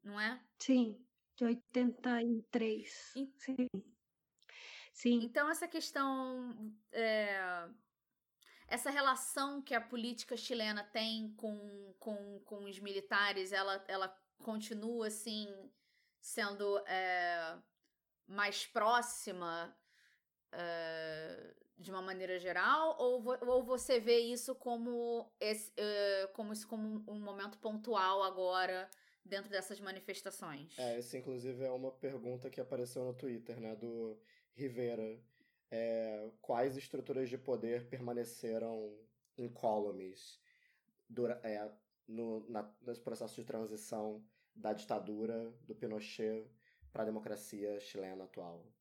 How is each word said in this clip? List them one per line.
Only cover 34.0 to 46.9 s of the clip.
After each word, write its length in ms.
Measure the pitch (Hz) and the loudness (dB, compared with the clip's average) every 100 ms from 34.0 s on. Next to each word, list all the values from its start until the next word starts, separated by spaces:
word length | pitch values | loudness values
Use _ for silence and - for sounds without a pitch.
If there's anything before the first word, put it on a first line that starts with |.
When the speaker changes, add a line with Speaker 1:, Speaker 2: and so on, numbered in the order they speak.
| 113 107 _ _ _ 120 | -4 -6 _ _ _ -6
Speaker 3:
Rivera, 680 | 135 120 120 117 110 113 _ _ _ _ _ | -4 0 0 0 -4 -6 _ _ _ _ _
é, 600 | 113 117 113 110 107 110 - | 0 2 2 2 -2 -6 -10
quais 360 | - 120 139 135 | 0 4 4 2
estruturas 520 | - 139 - 131 127 | -6 -8 -2 -2 0
de 80 | 127 | -2
poder 520 | - 117 113 120 120 | 0 0 2 -2 -2
permaneceram 1080 | 131 123 120 117 - 117 113 113 110 107 104 110 _ _ - | -6 -2 -2 -4 -4 -2 0 0 -4 -6 -10 -20 _ _ -10
incólumes 1040 | 117 - 117 107 104 95 92 95 - - _ _ _ _ _ _ _ | -8 0 2 4 2 -2 -8 -12 -18 -20 _ _ _ _ _ _ _
dura-, 320 | 113 120 - | -2 0 0
é, 260 | 110 104 107 - _ _ - | -2 -4 -4 -10 _ _ -10
no, 420 | 113 117 110 110 | -6 -2 -4 -4
na, 240 | 110 104 _ | -6 -6 _
nesse 200 | 123 117 | -8 -6
processo 340 | - 113 110 - | -6 -6 -6 -8
de 100 | 113 | -6
transição 800 | 113 110 107 - 110 107 107 - _ _ 117 | -4 -4 -6 -6 -2 -2 -4 -12 _ _ -6
da 160 | 107 | -2
ditadura 800 | 107 - 110 95 107 110 113 117 120 | -2 0 -2 -2 -2 -2 -2 -4 -10
do 140 | - 107 | -14 -6
Pinochet 720 | 117 107 107 - 110 110 110 - _ _ - | -4 -4 -6 -2 0 0 -6 -20 _ _ -10